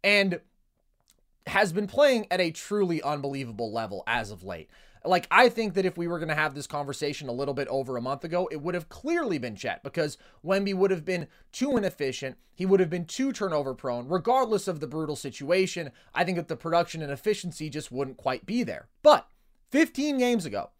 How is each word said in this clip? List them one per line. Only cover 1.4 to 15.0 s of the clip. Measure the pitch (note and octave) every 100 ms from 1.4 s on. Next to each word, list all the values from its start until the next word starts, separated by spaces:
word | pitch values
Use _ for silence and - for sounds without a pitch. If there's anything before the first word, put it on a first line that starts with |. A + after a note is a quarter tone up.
| -
has | G3 G3+
been | E3+ G3+
playing | - C#4+ A#3+ G#3
at | F3+
a | F3
truly | D#3 - G#3 F#3+ D#3+
unbelievable | C#3 D3 C#3 C#3 B2 G#2+ A2+
level | A2+ A2 G2 A2
as | A#2+ G#2
of | G2+
late. | F#2 E2+ - - - -
Like, | - F3+ -
I | F#3+ B3
think | A#3 G#3+
that | F3 F#3
if | F3
we | E3+
were | F3
gonna | D#3+
have | D3+ D#3
this | C#3 C#3
conversation | D3 C#3 C3+ D3 D3 C3+
a |
little | B2 C#3+
bit | C#3 C#3
over | C3+ C3 B2+
a |
month | B2 C#3
ago, | E3+ F3 F#3
it | D#3
would | D#3
have | F3 D#3+
clearly | - C#4 E4+ C#4 D#3
been | A#2
Chet | G2+ A2+ F2+
because | C#3 - D3+ - - -
Wemby | D#3 G3 G3+
would | F#3+ G3
have | F3+
been | D#3 F3+ D#3 _ _
too | - C4+ B3
inefficient. | F#3+ - C#3 B2+ C3+ - _
He | - F#3
would | G3
have | F3
been | F3 E3+
too | - C4+
turnover | - G3 D#3 C3+
prone. | B2 C3 A#2+ B2
Regardless | F3+ A3+ C4 A#3+ G#3+ -
of | D#3+
the | C#3
brutal | D3+